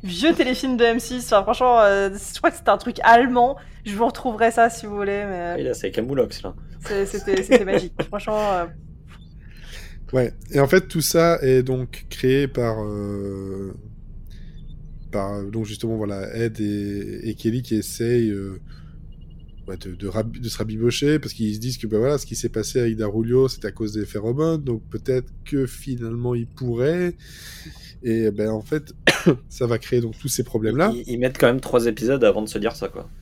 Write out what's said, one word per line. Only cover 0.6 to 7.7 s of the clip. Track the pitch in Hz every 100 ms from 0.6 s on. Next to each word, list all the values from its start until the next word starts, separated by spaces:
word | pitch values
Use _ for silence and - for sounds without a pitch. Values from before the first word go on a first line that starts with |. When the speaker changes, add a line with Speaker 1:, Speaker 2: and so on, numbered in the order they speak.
| 262 247
Speaker 1:
de |
M | 233 233
six, | - 247 240
enfin, | 214
franchement, | 202 226 254 240
euh, | 208 196 196
je | 202 - -
crois | -
que | -
c'était | -
un | 208
truc | - -
allemand. | - 233 254 247 240 277 - - -
Je | 202
vous | 233
retrouverai | - 254 214 233
ça | 233 226
si | 226 208
vous |
voulez, | 208 202 202 202
mais, | 185
euh, | 170 175
Speaker 2:
Et |
là, | 131
c'est | 120 -
Camoulox, | - 120 139 110 -
là. | 95 - - -
Speaker 1:
c'est, | - 202 196
c'était, | 208 196 190
c'était | 190 254
magique. | 190